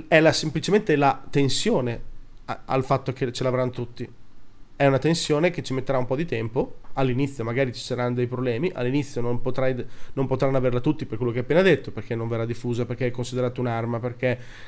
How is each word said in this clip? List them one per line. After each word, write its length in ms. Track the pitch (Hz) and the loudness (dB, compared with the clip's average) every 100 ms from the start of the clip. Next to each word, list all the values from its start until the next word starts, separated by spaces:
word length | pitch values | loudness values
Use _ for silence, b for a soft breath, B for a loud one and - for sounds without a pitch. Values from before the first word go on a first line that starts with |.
| - | 4
è 100 | 160 | 6
la, 140 | 156 | 6
semplicemente 640 | - 156 156 151 202 - 147 | 4 0 -2 2 2 4 4
la 260 | 139 - - | 4 2 0
tensione 720 | 143 135 - 214 202 120 113 - - - - - | 2 4 2 2 2 0 -4 -6 -10 -12 -16 -10
a-, 160 | 117 | -10
al 180 | - 135 | -2 0
fatto 280 | 131 135 - | 2 2 0
che 180 | 120 127 | -2 -4
ce 120 | - | -2
l'avranno 260 | 127 123 127 | 0 0 0
tutti. 400 | 123 120 - 117 - - - - - - | -2 -8 -8 -12 -12 -14 -12 -12 -14 -16
È 120 | - 139 | 2 4
una 120 | 135 | 6
tensione 520 | 151 165 - 151 175 | 4 2 2 2 2
che 120 | 175 | 0
ci 120 | - | -4
metterà 240 | 131 120 131 | -4 0 0
un 80 | 120 | 0
po' 100 | 131 | -2
di 80 | |
tempo. 520 | 165 113 113 131 170 - - | -2 -2 -2 -2 -4 -6 -6
All'inizio 500 | - 135 123 143 139 | 0 0 2 -2 -2
magari 280 | 113 120 131 | -4 0 -2
ci 80 | 113 | -4
saranno 320 | - 123 123 | -6 -2 0
dei 120 | 123 123 | 0 -2
problemi, 420 | 123 131 113 170 | -2 -2 0 -2
all'inizio 460 | - 123 143 - 120 | -2 0 0 -2 -2
non 220 | 120 120 | 0 2
potrai 320 | 127 123 131 | 2 2 2
d-, 100 | 123 - b b | 0 -4 b b
non 120 | - 131 | -2 -2
potranno 300 | 127 139 131 | 2 2 4
averla 240 | 127 120 | 2 2
tutti 240 | 151 147 | 2 0
per 140 | - 107 | -4 -2
quello 140 | 120 | -2
che 60 | 117 | -2
hai 60 | |
appena 160 | - 156 | 2 6
detto, 280 | 190 147 - | 6 4 2
perché 240 | 110 - | -8 -6
non 140 | 117 117 | -4 -2
verrà 180 | 113 113 | -2 -2
diffusa, 400 | 117 123 117 123 | -4 -2 -2 -2
perché 220 | 120 123 | -2 -2
è 20 | |
considerata 500 | 123 123 127 123 123 | -2 -4 -2 -2 -2
un'arma, 380 | 123 117 117 117 | -2 -2 -2 -4
perché 380 | 120 117 127 127 B B | -4 -2 0 0 B B